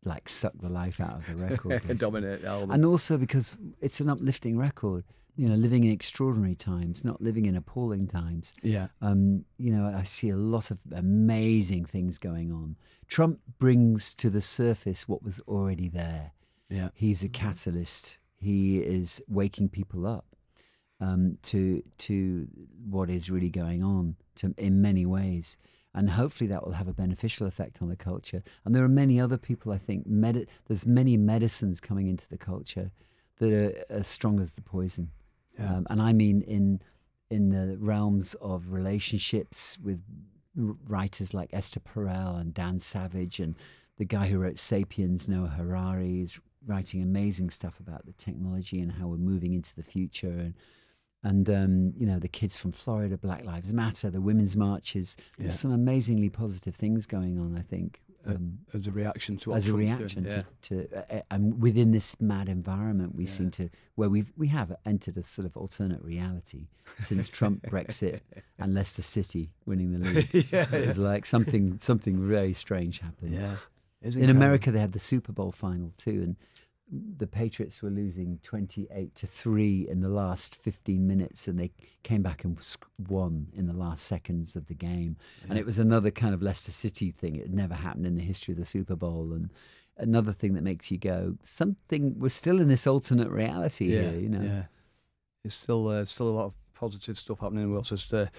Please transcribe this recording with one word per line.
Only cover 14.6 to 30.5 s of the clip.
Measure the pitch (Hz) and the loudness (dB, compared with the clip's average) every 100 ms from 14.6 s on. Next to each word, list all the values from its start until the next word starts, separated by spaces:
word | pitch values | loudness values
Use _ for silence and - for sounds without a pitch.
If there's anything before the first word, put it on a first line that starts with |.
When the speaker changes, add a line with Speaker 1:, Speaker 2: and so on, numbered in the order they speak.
| 120 110 - 90 - | 2 0 -2 -4 -4
Speaker 1:
what | 101 | -6
was | 110 95 - | -6 -10 -4
already | 104 98 87 90 | -2 0 0 -2
there. | 87 85 82 76 - _ _ - | -4 -4 -6 -8 -16 _ _ -8
Speaker 2:
Yeah. | 98 92 | -4 -4
Speaker 1:
He's | - 110 95 | 0 0 2
a | 95 | -2
catalyst. | - 104 - - 87 87 - - - _ - | -4 -4 -4 -4 -4 -2 -4 -4 -10 _ -8
He | 98 98 98 95 | 0 2 4 2
is | - 92 87 - - | 2 0 0 -2 -2
waking | 101 98 - 98 | 0 0 0 -2
people | 101 95 92 92 | -2 -6 -4 -4
up, | 113 - _ _ _ _ _ _ - | -4 -10 _ _ _ _ _ _ -6
um, | 95 92 92 - | -2 2 2 0
to, | - 101 95 90 - - | -2 0 2 0 -4 -8
to | - 98 95 90 64 - - - 110 | -2 0 0 -2 -6 -12 -20 -16 -6
what | 98 90 | -2 0
is | 90 87 | -2 -2
really | 92 90 | 0 0
going | 90 85 87 | 0 -2 0
on | 95 98 85 80 _ - | 2 2 0 -4 _ -4
to, | 95 - | -4 0
in | 101 95 | 4 6
many | 101 95 90 | 6 6 4
ways. | 95 95 87 85 - _ _ _ | 2 0 -2 -2 -6 _ _ _
And | 95 101 | 0 2
hopefully | 90 123 - 113 | 2 0 0 -2
that | 95 - | -2 -4
will | |
have | 87 92 | -6 -4
a | |
beneficial | 90 92 90 113 - 98 | -2 -2 0 -2 -2 -4
effect | - 98 - | -4 -8 -6
on | 87 | -6
the | 90 | -4
culture. | 92 95 - 90 - - - | -6 -6 -6 -10 -10 -8 2
And | 123 | 4
there | |
are | 127 | 6
many | 135 139 123 | 6 6 4
other | 123 123 | 4 0
people, | - 120 110 | -4 -6 -4
I | 98 | -6
think, | - 98 - | -4 -4 0
medi-, | 104 113 120 - | 2 4 2 -4